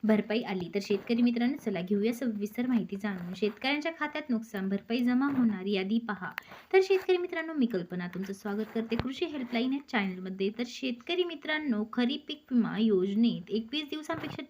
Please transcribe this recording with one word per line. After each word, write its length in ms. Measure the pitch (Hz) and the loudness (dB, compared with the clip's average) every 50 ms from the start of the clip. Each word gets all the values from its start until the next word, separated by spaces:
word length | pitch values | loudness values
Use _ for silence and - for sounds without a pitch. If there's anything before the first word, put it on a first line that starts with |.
| - | 4
भरपाई 380 | 214 220 208 202 - 208 226 | 4 4 4 4 2 0 -2
आली. 300 | 240 - 202 190 175 170 - | 0 -2 -4 -4 -4 -2 -2
तर 40 | 202 | -4
शेतकरी 400 | 196 - 208 196 - - 240 233 | 0 0 0 0 2 0 2 4
मित्रांनो, 360 | 240 240 240 233 240 247 285 302 | 4 4 4 4 0 0 0 0
चला 240 | - 226 196 185 | -4 -4 -2 -2
घेऊया 320 | 185 185 208 202 202 226 247 | 0 0 2 2 2 2 0
सविस्तर 540 | 233 285 240 214 208 202 208 - - 247 247 | 0 -2 -4 -2 -2 -4 -6 -4 -4 0 2
माहिती 280 | 254 226 185 180 - | 2 2 2 0 -6
जाणून. 380 | 196 202 208 196 180 175 175 185 | -4 -4 -4 -4 -4 -6 -8 -4
शेतकऱ्यांच्या 580 | 196 - 208 214 - - 262 285 294 294 330 330 - | 0 0 0 0 0 -2 0 0 0 -2 -4 -4 -4
खात्यात 300 | 302 294 294 302 302 302 | -6 -4 -4 -6 -2 0
नुकसान 400 | 247 220 220 - - 202 190 190 | -2 -2 -2 -4 -6 -4 -2 0
भरपाई 280 | 196 202 - - 233 254 | -2 -2 -2 -2 0 2
जमा 280 | 247 240 247 247 269 | 2 4 4 4 2
होणार, 400 | 285 277 262 247 226 208 185 185 | 2 2 4 4 4 2 2 -2
यादी 340 | 196 208 190 185 190 220 233 233 220 | 0 0 0 2 2 2 0 0 0
पहा. 220 | 208 180 185 165 - - - - - - - - - | -6 -6 -6 -8 -8 -10 -12 -12 -20 -20 -12 4 6
तर 60 | 381 381 | 6 6
शेतकरी 340 | 381 392 370 - - 370 359 | 6 4 2 4 2 2 2
मित्रांनो, 360 | 349 359 - 330 320 320 320 | 2 -2 -4 -6 -6 -4 0
मी 120 | 302 254 | 2 2
कल्पना 420 | 226 233 185 175 - - 180 175 175 | 2 2 -2 -4 -4 -4 -6 -6 -4
तुमचं 260 | 180 185 190 190 196 | -6 -6 -6 -6 -8
स्वागत 320 | 196 - 214 202 208 220 214 - | -8 -6 -6 -4 -4 -4 -4 -4
करते 200 | 226 226 226 226 | -4 -2 -2 -2
कृषी 300 | 233 - 247 269 - 359 | -2 -2 -2 -2 -4 -4
हेल्पलाईन 480 | 330 294 294 254 240 240 233 247 262 269 | -4 -4 -6 -6 -2 0 0 0 2 0
या 160 | 285 285 - | -2 -4 -2
चॅनलमध्ये. 600 | - 233 202 190 185 185 185 185 185 190 196 196 226 - | -2 0 0 0 -4 -6 -8 -8 -4 -2 -2 -2 -2 -2
तर 60 | 247 | -6
शेतकरी 580 | 240 - - - 262 240 240 - - 339 349 359 | -6 -6 -6 -4 -4 -4 -4 -4 -4 -2 0 0
मित्रांनो, 680 | 349 330 - - 294 311 311 311 294 226 208 214 214 - | -2 -2 -8 -4 -4 -4 -2 0 0 0 0 -2 -2 0
खरीप 320 | - 247 240 285 294 - - | 0 0 0 0 -2 -6 -10
पीक 160 | 302 294 _ - | -14 -14 _ 0
विमा 260 | 262 240 214 170 165 190 | 2 2 2 2 2 2
योजनेत 680 | 220 220 208 185 180 196 202 208 233 233 180 170 175 - | 4 6 6 6 4 4 4 4 4 4 4 0 -4 -2
एकवीस 400 | - 220 226 - - 302 311 285 | -2 -2 -2 -2 -4 -6 -4 -4
दिवसांपेक्षा 540 | - 311 302 - 330 320 - 294 - - 285 - | -6 -8 -6 -6 -6 -6 -6 -8 -8 -10 -12 -12